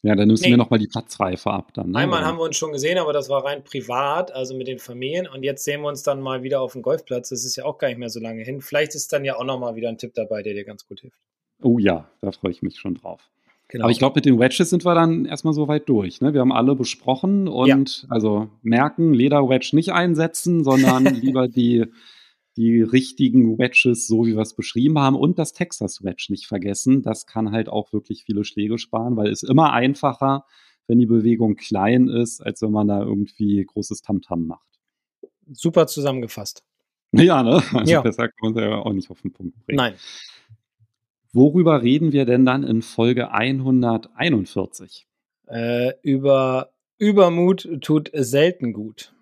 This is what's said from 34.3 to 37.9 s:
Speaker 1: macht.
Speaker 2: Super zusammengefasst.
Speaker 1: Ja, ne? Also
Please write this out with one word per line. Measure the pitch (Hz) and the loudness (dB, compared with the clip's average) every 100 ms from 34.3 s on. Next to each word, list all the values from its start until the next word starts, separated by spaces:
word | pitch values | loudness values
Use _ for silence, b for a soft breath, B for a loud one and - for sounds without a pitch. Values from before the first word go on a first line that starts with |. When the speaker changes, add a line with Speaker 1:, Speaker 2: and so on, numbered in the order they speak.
| 87 80 | -6 -6
Speaker 1:
macht. | 85 _ _ _ _ _ _ - _ _ | -10 _ _ _ _ _ _ -20 _ _
Speaker 2:
Super | 135 170 165 156 | -4 0 2 2
zusammengefasst. | 151 143 131 117 - 101 - _ _ _ _ _ | 0 -4 -4 -8 -12 -14 -16 _ _ _ _ _
Speaker 1:
Ja, | 107 170 151 | 6 6 6
ne? | 117 165 - | 4 4 2
Also | - 160 | 0 4